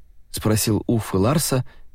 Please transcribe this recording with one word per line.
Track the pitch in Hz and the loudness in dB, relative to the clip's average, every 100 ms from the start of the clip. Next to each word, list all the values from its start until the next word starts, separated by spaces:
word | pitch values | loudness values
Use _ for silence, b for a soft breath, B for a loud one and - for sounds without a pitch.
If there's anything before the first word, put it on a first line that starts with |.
| - - - | -20 -20 -14
спросил | - 110 107 - 107 - | -4 0 2 2 0 0
Уффе | 117 - 95 | -2 0 2
Ларса | 101 160 - 131 b b b | 2 2 2 0 b b b